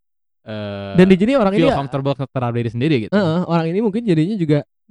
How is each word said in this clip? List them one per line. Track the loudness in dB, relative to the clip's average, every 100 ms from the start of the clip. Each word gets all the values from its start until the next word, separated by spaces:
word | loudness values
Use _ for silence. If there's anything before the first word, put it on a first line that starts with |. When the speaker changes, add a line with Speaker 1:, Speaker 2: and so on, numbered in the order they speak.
| _ _ _ _
Speaker 1:
eh, | -12 -10 -8 -8 -2 4
Speaker 2:
Dan | 6
di | 6
sini | 4 2
orang | 2
Speaker 1:
feel | 2 2
Speaker 2:
ini | 0
Speaker 1:
comfortable | -4 -4 -4 -4
terhadap | -6 -4 -2 -2
diri | -4
sendiri | -2 0 0
gitu. | 0
Speaker 2:
Heeh, | 0 0 0
orang | 0 -2 0
ini | -2
mungkin | -2 -2
jadinya | 0 0 0 -2
juga, | 0 0 -2 _ _